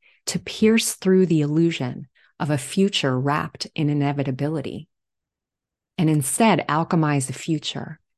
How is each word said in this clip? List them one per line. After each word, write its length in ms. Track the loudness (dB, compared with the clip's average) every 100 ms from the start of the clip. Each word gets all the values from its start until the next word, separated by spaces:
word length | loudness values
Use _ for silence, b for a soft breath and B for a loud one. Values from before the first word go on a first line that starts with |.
| b b -8
to 140 | -8
pierce 540 | -6 0 2 4 0
through 320 | -2 2 4 4
the 160 | 2
illusion 680 | 2 2 0 -2 -6 -8 -14 b b b
of 100 | -2
a 80 | -2
future 600 | -2 0 0 2 0 0
wrapped 500 | 0 0 -2 -8 -10 -2
in 120 | 0
inevitability, 1000 | 0 0 -2 -4 -2 -4 -4 -6 -12 -16 _ _ _ _ _ _ _ _ _ _ -2
and 100 | 2
instead 580 | 2 0 2 4 4 2
alchemize 600 | -2 0 2 2 0 -2
a 60 |
future 640 | -6 -4 -4 -4 -10 -10 -14 _